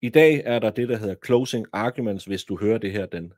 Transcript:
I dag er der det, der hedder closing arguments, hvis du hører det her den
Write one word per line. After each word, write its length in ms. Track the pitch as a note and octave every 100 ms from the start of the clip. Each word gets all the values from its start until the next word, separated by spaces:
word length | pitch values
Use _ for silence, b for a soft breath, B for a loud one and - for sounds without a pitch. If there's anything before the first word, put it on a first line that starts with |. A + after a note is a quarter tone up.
I 60 | B2
dag 340 | D3 D#3+ D3
er 140 | A#2 A#2+
der 120 | A2
det, 180 | G#2+ A#2+
der 80 | A#2
hedder 180 | G#2+ F#2
closing 420 | - B2 B2+ B2 G#2
arguments, 520 | G#2 A2+ - A#2 G2
hvis 200 | - G2
du 120 | - F#2
hører 220 | G#2 A2+
det 140 | G2+
her 140 | G2+ F#2
den 260 | F2 E2+